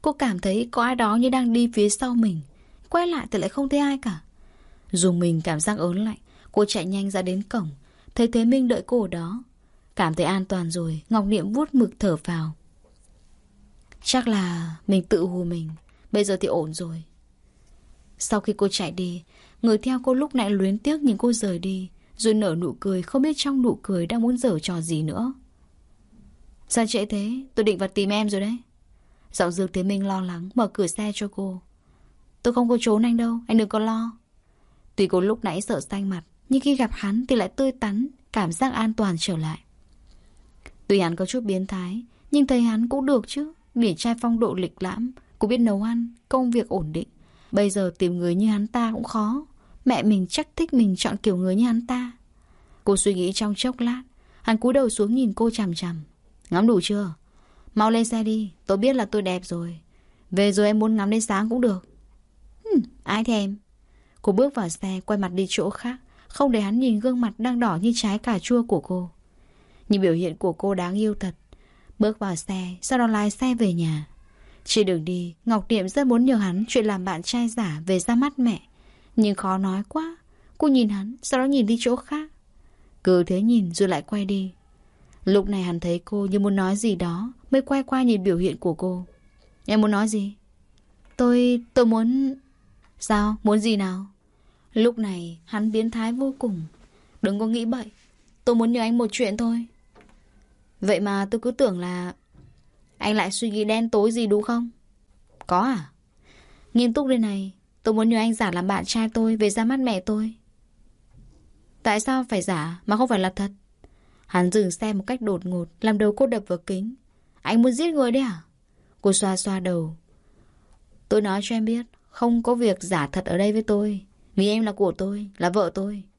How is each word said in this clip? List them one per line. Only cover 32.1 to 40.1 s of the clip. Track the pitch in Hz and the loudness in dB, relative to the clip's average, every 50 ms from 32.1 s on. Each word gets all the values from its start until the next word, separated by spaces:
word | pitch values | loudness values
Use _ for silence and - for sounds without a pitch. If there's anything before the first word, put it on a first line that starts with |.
| _ _ _ _ _ _ - | _ _ _ _ _ _ -2
"Tôi | 240 240 | 0 2
không | 247 240 233 | 2 2 2
có | 240 233 | 2 2
trốn | - 233 214 214 226 | 2 2 2 4 4
anh | 240 233 | 2 2
đâu, | 233 233 233 233 233 - | 2 2 0 -2 -4 -2
anh | - 220 | 2 4
đừng | 220 214 208 | 4 4 4
có | - 220 | 0 0
lo." | 214 220 220 226 226 233 226 - _ _ _ _ _ _ _ _ _ _ _ _ _ - _ | 0 0 -2 -2 -4 -6 -8 -14 _ _ _ _ _ _ _ _ _ _ _ _ _ -8 _
Tuy | - 196 | 0 2
cô | 180 - 180 | 2 4 2
lúc | 180 202 220 233 - | 2 2 0 0 -2
nãy | 202 156 185 | -4 -4 -4
sợ | 202 - 226 143 | -4 -4 -4 -4
xanh | - - - 196 196 196 | -4 -6 -6 -6 -4 -4
mặt, | 185 170 - _ _ _ _ - | -4 -6 -8 _ _ _ _ 0
nhưng | 262 269 | 0 2
khi | 262 285 277 | 2 2 2
gặp | 254 247 220 - | 2 0 -2 -2
hắn | - - 202 202 226 254 | -4 -4 -2 0 -2 0
thì | - 262 | 2 2
lại | 226 190 190 | 2 2 -2
tươi | - - 269 269 | 0 0 0 0
tắn, | 254 262 226 208 202 214 254 294 - _ _ _ - | 0 -2 -4 -2 0 -2 -2 -4 -6 _ _ _ -2
cảm | 220 190 165 | -2 -2 -2
giác | 165 - 262 262 - | 0 0 0 0 0
an | - 220 220 220 | 0 -2 -2 0
toàn | - 214 196 175 160 | 0 0 0 0 -2
trở | - - 180 | -2 -4 -4
lại. | 160 156 156 160 - _ _ _ _ _ _ - _ _ - | -4 -4 -6 -6 -8 _ _ _ _ _ _ -20 _ _ -20